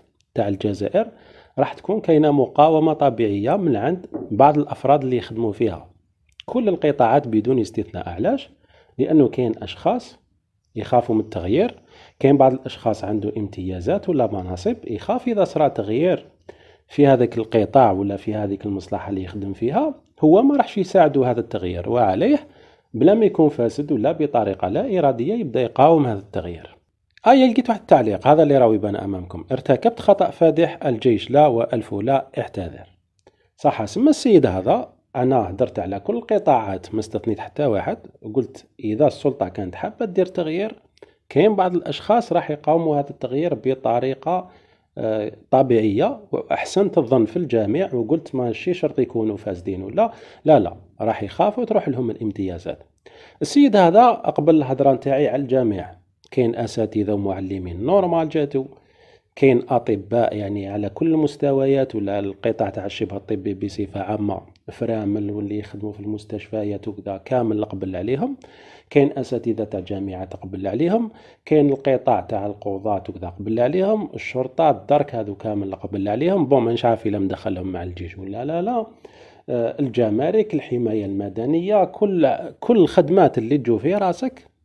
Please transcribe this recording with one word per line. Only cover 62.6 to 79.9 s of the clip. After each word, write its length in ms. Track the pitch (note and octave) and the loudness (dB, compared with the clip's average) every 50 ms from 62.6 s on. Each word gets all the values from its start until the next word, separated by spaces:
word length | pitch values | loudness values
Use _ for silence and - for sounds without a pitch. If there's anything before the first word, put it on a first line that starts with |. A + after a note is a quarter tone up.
| A2 G2 | -2 -4
تاع 160 | - G#2+ F#2+ | -4 -6 -8
الشبه 300 | G2+ - - G#2+ F2+ G2 | -8 -6 -6 -6 -6 -6
الطبي 380 | G2 - - A2 F#2+ F#2+ G#2+ G2 | -8 -8 -6 -6 -6 -6 -6 -6
بصفة 460 | F#2+ G2+ G2+ - - G2+ F#2+ - G2+ | -6 -8 -8 -6 -8 -8 -8 -8 -8
عامة، 400 | F#2 G2 G#2+ G#2 G#2 G2+ F#2+ F2 - - _ _ _ - | -6 -4 -4 -4 -4 -4 -6 -6 -10 -16 _ _ _ -16
فرامل 580 | - - A#2+ A2+ A2+ A2 G#2 G2+ G#2 G#2 G#2 G2+ | -10 -6 -4 -4 -4 -2 -2 -2 -2 -4 -4 -6
واللي 280 | G#2 G#2 G#2 G2+ G#2 G#2 | -6 -6 -6 -6 -6 -8
يخدموا 340 | G#2 - - G2+ G#2+ G#2+ | -10 -10 -12 -12 -10 -10
في 80 | G2+ G#2 | -10 -10
المستشفيات 880 | G2+ G#2 G#2+ G#2 - - G#2+ G2+ - - A2+ A2 G#2 G#2 G2+ G2 - G#2+ | -10 -8 -8 -10 -10 -10 -12 -12 -10 -8 -8 -6 -6 -6 -6 -8 -10 -12
وكذا، 280 | F#2+ G2 - G2+ F#2+ | -12 -10 -10 -10 -10
كامل 440 | F#2+ - - C3 B2 A#2+ A2 G#2+ G#2+ | -10 -6 -2 -2 0 0 0 -2 -2
نقبل 360 | G#2+ - G2+ F#2+ F#2+ F#2+ F#2 | -4 -6 -8 -8 -8 -8 -8
عليهم. 400 | F2 F#2+ A2+ C3 C#3+ A3 C#4 C4+ - - - - - - - - - _ - | -6 -6 -4 -4 -4 -4 -6 -8 -10 -16 -20 -20 -20 -20 -20 -20 -20 _ 0
كاين 280 | - C#3+ C#3 C#3+ - A2+ | 2 4 4 4 0 -4
أساتذة 460 | A2+ - B2+ A2+ - A#2 G#2+ A2+ G#2+ | -6 -6 -6 -4 -4 -4 -4 -4 -6
تاع 160 | G#2 G#2 F#2+ | -6 -8 -8
الجامعة 440 | F2+ - G2+ G2 G2 G2 F#2 F#2 F#2+ | -8 -8 -8 -8 -8 -8 -8 -10 -12
تقبل 420 | - - - - F#2 F#2+ F#2 G2 | -12 -14 -14 -14 -12 -10 -8 -6
عليهم، 440 | F#2+ G#2+ B2 E3 E3+ G#3 A#3 A3+ G#3+ - - - - _ _ - | -4 -2 -2 0 0 0 0 -2 -4 -10 -16 -20 -20 _ _ -2
كاين 260 | - D3+ D3+ D3 C#3+ | 2 4 4 6 4
القطاع 500 | C#3 C3+ - C#3 C3 B2 - C3 A2+ F#2 | 2 0 0 0 0 2 2 0 0 0
تاع 260 | - - A2 G2 G2+ | 0 -4 -6 -6 -6
القضاة 560 | G#2 G2+ G2+ - G#2 G2 F#2+ G2 A2 G2+ F#2+ - - | -6 -8 -8 -8 -6 -6 -4 -4 -4 -4 -4 -4 -8
وكذا 200 | F2 F2 F2+ F2+ | -12 -10 -12 -12
قبل 320 | F2+ - G2+ A2 A2 A#2+ | -12 -10 -6 -4 -2 0
عليهم، 500 | B2 C3+ D#3+ F#3 F#3+ G3+ A3 A3 F#3 - - | 0 0 0 0 0 0 0 -2 -2 -6 -10
الشرطة، 560 | - - - - B2+ C3 B2+ - - E3 D3+ | -12 -10 -6 -6 -6 -6 -4 0 2 2 2
الدرك، 440 | B2 G2 F#2 - C#3+ D3 C#3 - - | 2 0 0 2 2 2 2 0 -6
هذو 200 | A2+ G#2+ G#2 G2+ | -8 -6 -8 -8
كامل 360 | - - A2 G#2 G2+ G2+ G2 | -8 -6 -6 -4 -4 -4 -6
نقبل 380 | F#2+ - - F#2 G2+ G2 G2 G#2 | -8 -10 -10 -8 -6 -4 -4 -2
عليهم. 380 | G#2 B2 D#3 F3 G3 F#3+ C#3+ | -2 0 0 0 0 0 2
بون، 160 | B2+ C#3 C3 | 2 2 2
مانيش 220 | A#2 A2+ A#2 A2+ - | 2 2 0 0 0
عارف 220 | A#2 A2+ A2 - | 0 0 0 -2
إلا 120 | G#2 G2+ G2+ | -4 -2 -2
مدخلهم 480 | G2 F#2 G2 - - G#2+ F#2 F#2 F#2 | -2 -4 -4 -6 -6 -6 -6 -6 -6
مع 160 | F#2+ F#2 F2 | -8 -8 -8
الجيش 360 | F2+ F#2 F2 F#2 F2+ E2+ - G2 | -8 -10 -10 -12 -12 -14 -14 -14
ولا 260 | F#2+ F#2+ G#2 A2+ B2+ | -14 -12 -10 -8 -8
لا، 180 | D3 D#3+ E3+ | -6 -4 -4
لا. 240 | F#3 A3+ B3+ A#3 G#3+ - - _ - - - - - - - - _ - | -4 -4 -4 -4 -6 -8 -12 _ -20 -20 -20 -20 -20 -20 -20 -16 _ -4
آه، 280 | B2+ A#2+ A#2 A2+ - - | -2 -2 -2 -2 -2 -4
الجمارك، 720 | C#3+ B2+ | -4 -2